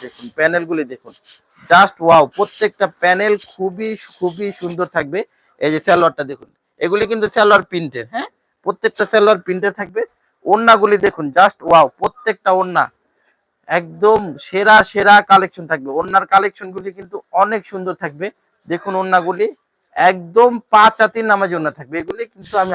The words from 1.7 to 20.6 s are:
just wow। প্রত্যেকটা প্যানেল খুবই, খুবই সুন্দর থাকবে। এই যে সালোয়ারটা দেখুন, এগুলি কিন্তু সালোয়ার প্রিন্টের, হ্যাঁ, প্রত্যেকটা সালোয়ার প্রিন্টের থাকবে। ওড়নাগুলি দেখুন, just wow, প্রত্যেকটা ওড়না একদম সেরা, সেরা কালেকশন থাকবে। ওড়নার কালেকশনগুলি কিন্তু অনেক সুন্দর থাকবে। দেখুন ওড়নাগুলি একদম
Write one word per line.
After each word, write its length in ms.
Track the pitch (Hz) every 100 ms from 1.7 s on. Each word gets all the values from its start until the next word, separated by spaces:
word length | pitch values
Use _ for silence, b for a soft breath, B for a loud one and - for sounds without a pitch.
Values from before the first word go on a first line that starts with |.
just 260 | 175 196 - 165
wow। 160 | 165 135 -
প্রত্যেকটা 500 | - - 214 - 196 -
প্যানেল 320 | 180 185 214 208 -
খুবই, 360 | - 190 180 220 214 - -
খুবই 300 | 180 170 202 -
সুন্দর 260 | 175 170 175 170
থাকবে। 240 | 143 180 - _ _ -
এই 60 | 147
যে 60 | 156 -
সালোয়ারটা 380 | 175 165 143 135
দেখুন, 180 | 135 - _ _ -
এগুলি 200 | 175 202 214
কিন্তু 140 | 220 208 226
সালোয়ার 280 | 208 202 180
প্রিন্টের, 360 | 175 151 123 117
হ্যাঁ, 140 | 226 370 _ _ _
প্রত্যেকটা 400 | 190 196 220 - 202
সালোয়ার 280 | 220 208 196 175
প্রিন্টের 280 | 185 202 -
থাকবে। 220 | 196 208 - _ _ _ -
ওড়নাগুলি 460 | 214 233 220 208 202 196
দেখুন, 200 | - 147 147
just 220 | 196 - 165
wow, 160 | 165 135 -
প্রত্যেকটা 500 | 196 - 220 185 202 185
ওড়না 260 | 185 165 120 _ _ _ _ _ _ _ -
একদম 520 | 170 165 160 208 220 190 139 -
সেরা, 300 | 190 208 214 -
সেরা 240 | 202 202 208 202
কালেকশন 340 | 196 185 - 156
থাকবে। 200 | 156 135 147
ওড়নার 260 | 180 196 190
কালেকশনগুলি 580 | 196 196 - 190 185 190 185
কিন্তু 180 | 180 202 - 175
অনেক 180 | 208 220 -
সুন্দর 220 | 196 185 160
থাকবে। 240 | 165 143 190 - _ _ -
দেখুন 240 | 170 196 185
ওড়নাগুলি 460 | 190 185 170 180 226 294 _ _ _ -
একদম 540 | 180 185 170 208 247 233